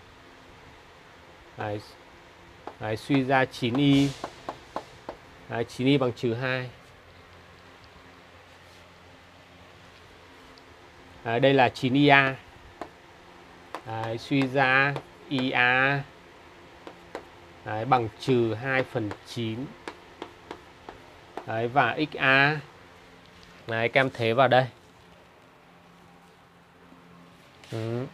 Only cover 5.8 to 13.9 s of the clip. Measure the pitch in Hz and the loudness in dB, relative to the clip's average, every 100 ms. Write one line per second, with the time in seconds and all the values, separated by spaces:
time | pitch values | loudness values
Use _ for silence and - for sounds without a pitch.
5.8 | 131 143 123 - 120 117 131 131 123 - | 0 2 0 -2 -4 -4 -4 -6 -8 -16
6.8 | - - - - - - - - - - | -20 -20 -20 -20 -20 -20 -20 -20 -20 -20
7.8 | - - - - - - - - - - | -20 -20 -20 -20 -20 -20 -20 -20 -20 -20
8.8 | - - - - - - - - - - | -20 -20 -20 -20 -20 -20 -20 -20 -20 -20
9.8 | - - - - - - - - - - | -20 -20 -20 -20 -20 -20 -20 -20 -20 -20
10.8 | - - - - 117 117 135 135 117 - | -20 -20 -20 -12 -4 2 4 6 4 2
11.8 | 127 139 143 139 135 127 - - - - | 0 4 6 8 6 -2 -14 -20 -20 -18
12.8 | - - - - - - - - - - | -18 -20 -20 -20 -20 -20 -20 -20 -16 -14
13.8 | 110 | -10